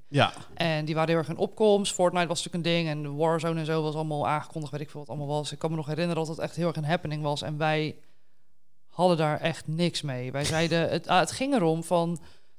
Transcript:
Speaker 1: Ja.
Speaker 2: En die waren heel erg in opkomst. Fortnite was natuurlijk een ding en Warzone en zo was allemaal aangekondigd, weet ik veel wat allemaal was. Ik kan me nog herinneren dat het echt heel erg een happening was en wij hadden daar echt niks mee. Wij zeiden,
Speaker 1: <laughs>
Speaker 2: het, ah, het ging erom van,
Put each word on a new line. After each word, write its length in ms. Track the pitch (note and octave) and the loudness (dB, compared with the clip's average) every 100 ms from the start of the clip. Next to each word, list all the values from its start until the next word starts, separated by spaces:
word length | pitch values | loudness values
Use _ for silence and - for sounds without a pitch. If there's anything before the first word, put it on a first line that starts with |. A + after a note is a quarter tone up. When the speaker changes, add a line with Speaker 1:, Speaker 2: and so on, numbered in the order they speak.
| - | -2
Speaker 1:
Ja. 240 | C#3+ G#2+ - - | 4 4 2 -12
Speaker 2:
En 300 | - E3 D3+ | -2 0 0
die 100 | D3+ | 0
waren 140 | D#3+ D#3+ | 0 2
heel 80 | E3 | 2
erg 100 | D3 | 0
in 80 | C#3 | -2
opkomst. 560 | G3 - G#3+ G3+ G3+ | -2 2 4 6 2
Fortnite 320 | - F3+ F3+ E3+ | 2 2 4 2
was 180 | F3 | 0
natuurlijk 220 | - F3 E3+ | -2 -2 2
een 180 | E3+ | 2
ding 40 | E3 D3+ D3 | 2 -2 -4
en 100 | C#3+ | 0
Warzone 440 | D#3+ E3 E3 E3 | 2 2 0 0
en 60 | D3+ | 0
zo 160 | D#3+ | 0
was 120 | D#3 | 0
allemaal 340 | D3+ D#3 D3 B2+ | -2 -2 0 0
aangekondigd, 440 | D3+ - E3 D3 | 0 -2 -8 -6
weet 80 | D3 | -8
ik 100 | D3+ | -8
veel 100 | D3+ | -12
wat 80 | D3 | -10
allemaal 180 | C#3 C#3+ | -8 -2
was. 260 | D3 D3 | -2 -2
Ik 60 | D3 | -4
kan 120 | E3 | -4
me 60 | D#3+ | -2
nog 100 | C#3+ | -2
herinneren 300 | D#3 F3 D#3+ D#3+ | -2 0 0 -2
dat 20 | D#3+ | -4
het 20 | |
echt 120 | D3+ - | -6 -2
heel 100 | E3+ | -2
erg 100 | D#3+ | 0
een 80 | |
happening 380 | D3 F3+ D#3 D3+ | 0 0 0 -2
was 200 | D3+ D3 | -2 -2
en 140 | B2+ D3+ | -4 0
wij 400 | D#3 D#3 D#3 - - - - - - - - - - | 2 2 0 -4 -14 -18 -18 -18 -18 -18 -18 -18 -14
hadden 280 | - F3+ E3 | 2 4 6
daar 240 | D#3 D3+ | 4 2
echt 260 | D3+ D#3 - | 0 -2 -4
niks 360 | D#3 F3 - | 0 0 0
mee. 300 | D3 B2+ B2+ | -4 -6 -4
Wij 120 | C3+ | -2
zeiden, 440 | D3 D#3+ E3+ E3 D3+ | 0 2 2 2 2
Speaker 1:
<laughs> 20 | |
Speaker 2:
het, 180 | E3 - | 0 4
ah, 100 | F3+ | 4
het 120 | F3+ | 4
ging 220 | - C4 | 0 0
erom 300 | C4+ E3 D#3+ | 4 4 2
van, 360 | D#3+ F3 E3+ E3+ - - - | 2 2 2 -2 -6 -16 -18